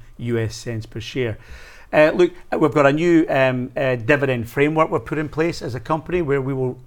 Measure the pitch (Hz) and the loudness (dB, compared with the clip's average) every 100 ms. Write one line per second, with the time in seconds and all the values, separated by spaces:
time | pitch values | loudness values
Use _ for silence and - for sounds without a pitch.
0 | - - 120 117 113 - - 113 110 113 | -14 -10 -4 -2 -2 -6 -10 -10 -10 -12
1 | 107 139 120 101 - - - - - 156 | -10 -6 -4 -6 -12 -20 -20 -20 -2 4
2 | 151 175 175 - - - 156 151 139 151 | 4 4 2 0 -6 0 2 4 4 4
3 | 175 170 160 147 131 127 123 - 135 127 | 4 4 4 2 2 0 -4 -2 -2 -2
4 | 113 147 135 123 113 - 147 156 160 165 | 2 2 2 -2 -2 0 2 2 0 0
5 | - 147 151 - 165 - 156 113 - 156 | -4 -6 -6 -2 -2 -2 -8 -8 -4 -6
6 | 151 175 151 139 131 135 127 127 | -2 -4 0 0 -2 -2 -4 -6